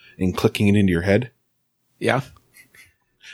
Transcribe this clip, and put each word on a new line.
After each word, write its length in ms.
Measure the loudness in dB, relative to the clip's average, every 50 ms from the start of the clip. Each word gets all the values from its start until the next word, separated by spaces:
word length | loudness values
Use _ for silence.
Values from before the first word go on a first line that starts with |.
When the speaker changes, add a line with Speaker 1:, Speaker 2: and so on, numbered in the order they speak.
| -20 -20 _
Speaker 1:
and 200 | -6 -4 -4 -2
clicking 320 | 0 -2 -2 0 0 2 2
it 80 | 2
into 160 | 4 2 2
your 100 | 0 0
head. 300 | 0 2 0 0 0 -4 _ _ _ _ _ _ _ _ _ _ _ _ _ -6
Speaker 2:
Yeah. 220 | -2 -2 -2 -2 -4 -8 -16 _ _ _ _ -20 -20 _ _ -20 -20 _ _ _ _ _ _ _ -20 -20